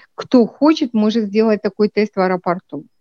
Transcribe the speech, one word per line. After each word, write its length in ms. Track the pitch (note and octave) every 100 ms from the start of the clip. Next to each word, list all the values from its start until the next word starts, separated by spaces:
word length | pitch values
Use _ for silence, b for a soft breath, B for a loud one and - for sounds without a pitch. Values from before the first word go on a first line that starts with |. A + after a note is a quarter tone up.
| B -
кто 300 | - B3+ G#3+
хочет, 460 | - D4 D#4 C4+
может 320 | A3 G#3+ A3+ G#3
сделать 360 | G#3 A3+ G#3
такой 280 | G#3 - G#3
тест 260 | G#3 G#3 G3
в 40 |
аэропорту. 640 | F#3 F3+ F3+ F3 - D3 - _